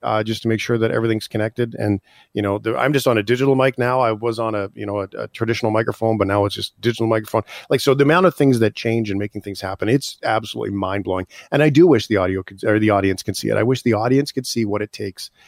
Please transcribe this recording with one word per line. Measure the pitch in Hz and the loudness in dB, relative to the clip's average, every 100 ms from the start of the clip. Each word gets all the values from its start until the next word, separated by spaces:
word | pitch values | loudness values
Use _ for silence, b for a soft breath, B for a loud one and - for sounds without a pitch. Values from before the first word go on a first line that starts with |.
uh, | 123 110 | -2 -2
just | 110 107 | -2 -2
to | 113 | -2
make | 110 | -2
sure | - 117 | 0 0
that | 113 | 0
everything's | 117 113 110 - | 0 0 -2 -4
connected. | 107 110 - 117 - | -4 -4 -2 -6 -2
And, | 104 98 b b b | 0 0 b b b
you | - | -4
know, | 101 104 | -2 -2
the, | 110 127 | -2 0
I'm | 131 | 0
just | 139 131 | 2 2
on | 110 | 0
a | |
digital | 101 123 135 | 2 0 2
mic | 131 131 127 | 4 2 2
now. | 123 127 | 0 2
I | 120 | 0
was | 107 117 113 | 0 -4 -2
on | 113 104 | -4 -2
a, | 98 | -6
you | 110 | -8
know, | 101 101 | -6 -6
a, | 98 - | -6 -8
a | 104 | -12
traditional | - 113 110 110 | -6 -4 -2 0
microphone, | 110 117 - 113 107 | 0 -2 -2 -2 0
but | 98 | 2
now | 101 101 | 2 0
it's | - | -2
just | - _ | -10 _
digital | 113 113 113 | -4 -2 0
microphone. | 110 104 113 - B B | 0 0 -4 -4 B B
Like, | 135 | 0
so | 143 | 2
the | 135 | 4
amount | 143 170 185 | 4 6 4
of | |
things | - 139 120 | 4 2 4
that | 110 | 2
change | - 117 113 107 | 0 -2 0 0
and | 98 | -4
making | 104 104 | -4 -8
things | 101 95 | -10 -8
happen, | 95 98 104 | -8 -4 -2
it's | 135 - - | -2 -4 -8
absolutely | 117 113 110 117 107 101 | -2 -2 -4 -8 -6 -4
mind | 92 98 | -4 -4
blowing. | 95 92 95 B B | -4 -4 -6 B B
And | 143 | 2
I | 151 | 4
do | 143 175 | 6 6
wish | 120 - | 6 2
the | 104 | 0
audio | 92 95 | 0 -2
could, | - 98 | -8 -6
or | 110 107 | 0 2
the | 107 | 4
audience | 101 95 95 | 4 2 0
can | - | -6
see | 95 110 | -6 -2
it. | 107 | 0
I | |
wish | 113 131 | 0 0
the | 120 | 0
audience | 107 120 135 143 | 0 2 2 0
could | 135 127 | -6 -6
see | 120 | -4
what | 104 104 | -4 -4
it | 107 | -6
takes, | - 101 - - b | -8 -12 -10 -20 b